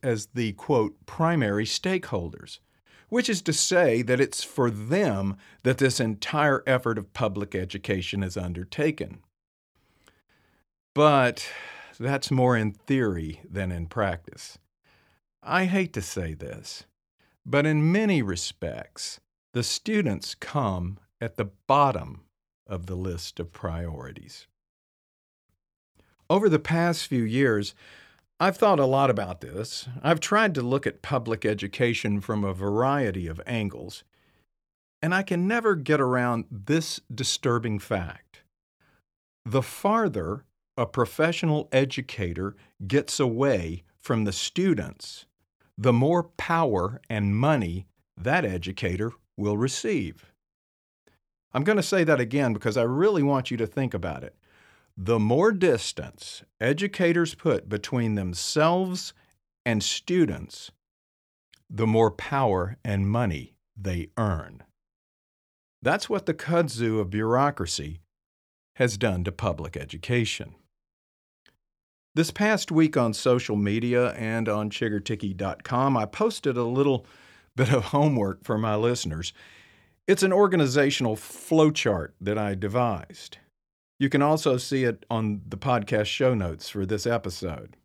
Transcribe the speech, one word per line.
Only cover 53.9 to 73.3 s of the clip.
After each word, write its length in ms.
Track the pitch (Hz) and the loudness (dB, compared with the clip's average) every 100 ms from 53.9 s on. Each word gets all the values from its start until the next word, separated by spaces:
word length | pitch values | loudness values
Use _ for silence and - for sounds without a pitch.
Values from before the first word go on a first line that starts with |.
about 300 | 92 87 65 | -4 -6 -8
it. 120 | 62 - _ _ _ _ _ - | -12 -18 _ _ _ _ _ -8
The 220 | 95 113 | 0 2
more 320 | 107 131 214 | 4 4 4
distance 920 | 196 175 117 - - 64 - - - - _ | 4 4 2 0 -8 -12 -14 -18 -18 -20 _
educators 720 | 117 147 202 196 170 170 160 - | 0 0 -2 2 2 2 0 -2
put 320 | 165 117 - | 0 0 -2
between 480 | 104 - 127 113 104 | -6 -2 -2 0 0
themselves 960 | 90 87 - 151 160 175 185 185 - - _ _ _ _ 120 | -2 -6 -4 2 2 2 -2 -6 -10 -16 _ _ _ _ -2
and 180 | 107 | 0
students, 880 | - - - 180 127 82 - - - _ _ _ _ _ _ _ _ _ _ | 0 -4 -2 2 2 0 -10 -16 -20 _ _ _ _ _ _ _ _ _ _
the 180 | 107 110 | -2 4
more 240 | 110 113 | 6 6
power 640 | - - 139 123 92 92 123 | 4 -4 0 2 2 -2 -6
and 260 | 120 98 98 | -4 0 2
money 460 | 113 113 76 64 _ _ 104 | 2 0 -2 -8 _ _ -10
they 340 | 98 87 - - | -6 -4 -6 -2
earn. 460 | 107 87 87 - - _ _ _ _ _ _ _ _ _ _ _ | -2 -2 -6 -16 -20 _ _ _ _ _ _ _ _ _ _ _
That's 280 | 131 196 - | -2 0 -2
what 160 | 202 175 | -4 -2
the 80 | |
kudzu 640 | 156 151 170 156 110 117 110 | -4 0 2 2 0 0 0
of 100 | 95 | 0
bureaucracy 880 | 104 110 123 143 143 82 - 73 82 _ _ _ _ _ _ _ - | -2 2 2 2 0 -4 -4 -8 -12 _ _ _ _ _ _ _ 0
has 220 | 123 101 | 0 2
done 280 | 113 90 87 | 0 0 -4
to 80 | |
public 420 | - 101 78 78 71 | -2 -2 -2 -6 -10
education. 800 | 71 82 - 120 110 - - - _ _ _ _ _ _ _ _ _ _ _ _ _ _ _ | -12 -10 -2 0 0 -4 -10 -16 _ _ _ _ _ _ _ _ _ _ _ _ _ _ _
This 180 | 151 165 | -2 0
past 400 | - 208 208 - | 0 0 2 2
week 240 | 160 156 147 | 2 4 4
on 180 | 117 | 0
social 440 | 107 131 | 0 2